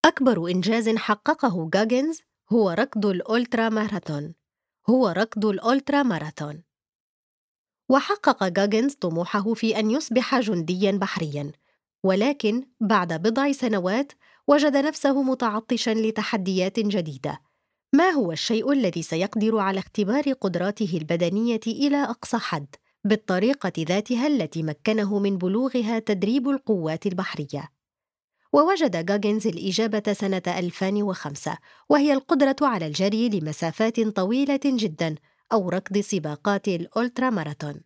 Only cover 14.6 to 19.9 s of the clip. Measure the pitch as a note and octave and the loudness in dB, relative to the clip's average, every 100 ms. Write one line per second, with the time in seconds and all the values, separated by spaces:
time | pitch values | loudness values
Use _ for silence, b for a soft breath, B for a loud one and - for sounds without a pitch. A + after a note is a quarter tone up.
14.6 | D4 C#4 D4 D4+ C#4 C4+ C4 C4 A#3 G#3 | 4 2 0 0 0 2 0 0 -2 -2
15.6 | A3 A#3+ B3 A3 A3 A3 G3+ A3 F#3 F#3 | -2 -2 0 0 0 -2 -4 -2 -2 0
16.6 | F#3 G#3+ G#3 G3+ D#3+ C3+ D3 C#3+ _ _ | 0 0 0 -2 -4 -8 -10 -10 _ _
17.6 | _ _ _ C#4 F#4 D#4 F#3+ D#3 - A3 | _ _ _ 4 4 2 0 -2 -2 0
18.6 | B3+ C#4 G3+ E3 D#3+ E3 G3 A3+ A3 A3 | 2 2 2 0 -4 -2 -2 0 0 2
19.6 | G3 F#3+ - | 0 -2 -4